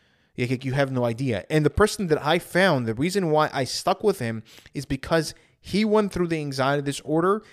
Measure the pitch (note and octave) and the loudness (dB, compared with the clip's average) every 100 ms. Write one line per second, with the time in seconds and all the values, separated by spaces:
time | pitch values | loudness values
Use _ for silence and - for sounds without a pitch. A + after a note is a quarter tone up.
0 | _ _ _ - B2 B2+ C3+ C#3 C3+ C3 | _ _ _ -6 -4 -2 -2 -2 0 0
1 | A#2+ A#2 C3+ G2+ - D#3 D3 - G#3+ - | -2 -2 -2 -4 0 0 2 2 0 0
2 | F3+ C#3+ C#3+ F3 - F3 F#3+ C#3 A2+ A2 | -2 0 2 -2 0 2 4 4 0 -2
3 | E3 G3 E3+ D3+ D3+ C#3 B2+ - - F#3+ | -2 0 2 2 2 0 -4 -2 -2 2
4 | G#3+ - A#2 A2 - - - D3 C3+ C3+ | 0 0 -4 -6 -10 -20 -12 -10 -6 -6
5 | - A3 F#3 - _ _ - F#3+ G#3+ G#3+ | 0 0 0 -10 _ _ -4 0 2 2
6 | G3+ F3 E3+ E3 D3 C3 C3+ C#3+ C#3+ C#3 | 2 -2 -2 -2 -4 -2 0 0 -2 -6
7 | - D#3 F3+ G#3+ - | -2 0 2 0 -4